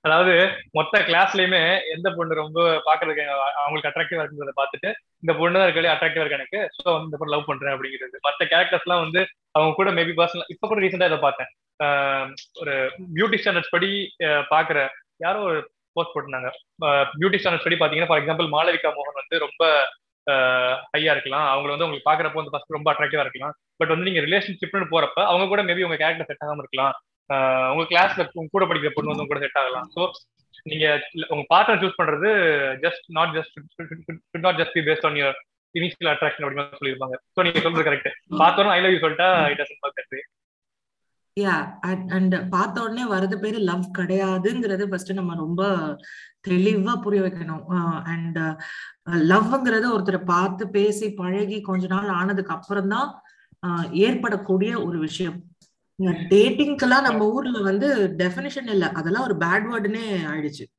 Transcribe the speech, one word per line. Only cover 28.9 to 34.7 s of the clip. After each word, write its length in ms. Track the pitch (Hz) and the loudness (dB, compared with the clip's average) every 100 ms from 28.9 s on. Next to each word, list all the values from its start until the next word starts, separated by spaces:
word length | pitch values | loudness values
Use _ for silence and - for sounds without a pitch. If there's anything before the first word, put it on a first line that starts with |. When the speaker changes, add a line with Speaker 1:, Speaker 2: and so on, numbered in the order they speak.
Speaker 1:
பொண்ணு 160 | 147 151 | -4 -4
வந்து 120 | 147 | -4
உங்க 20 | 147 | -4
கூட 140 | 143 | -4
செட் 220 | 139 143 | -2 0
ஆகலாம். 280 | 131 127 123 | 0 -4 -8
So 200 | - 185 - _ _ _ - | -4 -4 -4 _ _ _ -20
நீங்க 400 | - 156 156 147 147 165 160 | -10 0 2 2 -2 -10 -6
உங்க 280 | 147 143 170 | -6 4 6
பார்ட்னர் 240 | 220 208 | 6 4
சூஸ் 220 | 185 - | 2 0
பண்றது 280 | 160 147 196 208 170 147 139 131 | 0 2 2 2 4 2 0 -2
just 200 | 160 175 - | -4 -4 -8
not 140 | 160 165 | -2 -2
just, 200 | 156 156 | -2 -8
should, 340 | - 147 _ | -14 -20 _
should, 180 | 165 160 160 | -14 -14 -14
should 360 | 165 _ 170 | -14 _ -2
not 120 | 180 160 | 0 0
just 160 | 165 | 0